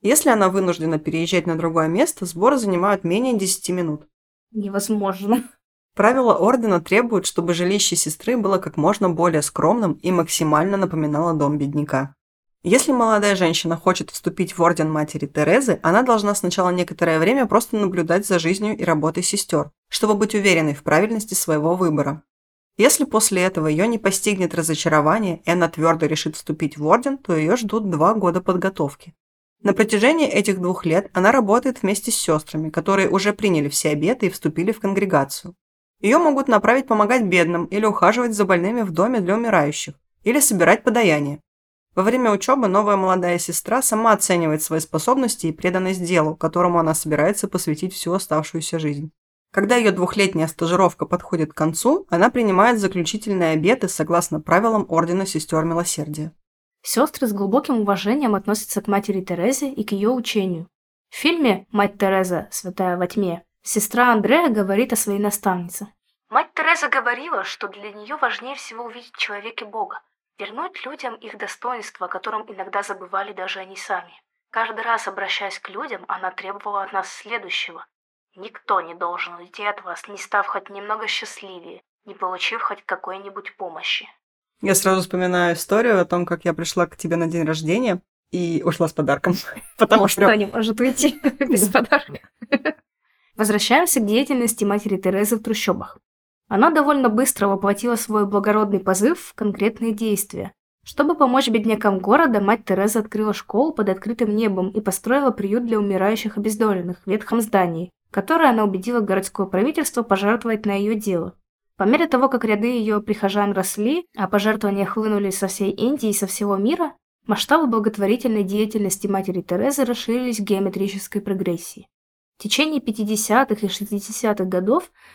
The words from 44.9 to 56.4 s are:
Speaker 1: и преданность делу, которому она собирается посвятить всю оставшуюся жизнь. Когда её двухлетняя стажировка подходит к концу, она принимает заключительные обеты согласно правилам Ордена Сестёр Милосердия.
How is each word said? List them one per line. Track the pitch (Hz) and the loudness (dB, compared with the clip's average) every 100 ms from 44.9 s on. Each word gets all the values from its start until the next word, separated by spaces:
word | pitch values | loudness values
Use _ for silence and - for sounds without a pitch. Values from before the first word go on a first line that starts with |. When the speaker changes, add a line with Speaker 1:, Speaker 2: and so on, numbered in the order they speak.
| 160 156 262 247 - 165 | -4 0 2 2 -2 -6
Speaker 1:
и | |
преданность | 160 185 185 185 190 | -2 -2 0 -2 -2
делу, | 170 175 156 | 0 2 2
которому | 160 160 175 175 170 | 0 -2 2 2 4
она | 160 | 2
собирается | 160 160 151 156 202 202 | 0 0 2 2 0 -4
посвятить | 185 - 151 185 | -4 -2 -2 -4
всю | - - | -6 -2
оставшуюся | 185 - 156 151 165 151 165 | -2 0 -2 -2 -6 -4 -4
жизнь. | 156 143 156 _ _ _ _ | -4 -4 -8 _ _ _ _
Когда | - 202 247 | -2 2 4
её | 220 | 4
двухлетняя | 175 180 - 196 190 160 | 2 -2 2 0 2 -2
стажировка | - 165 180 185 - | -2 0 4 2 2
подходит | - 175 - 170 156 | -4 -4 -4 -4 -4
к | - | 0
концу, | 160 160 240 330 392 | -2 0 2 0 0
она | 170 214 | 2 4
принимает | 247 220 185 214 233 | 4 2 4 4 4
заключительные | 196 190 165 214 208 196 165 | 0 -2 -4 -4 -4 0 2
обеты | 160 156 254 - | 2 2 2 0
согласно | - 151 175 208 156 | -4 0 0 0 -4
правилам | 151 170 226 220 196 | 2 2 4 0 0
Ордена | 165 170 180 190 | 0 2 0 -2
Сестёр | 160 - 160 165 | -4 -2 -2 0
Милосердия. | 165 175 - 151 151 156 _ | -2 -2 -4 -6 -6 -10 _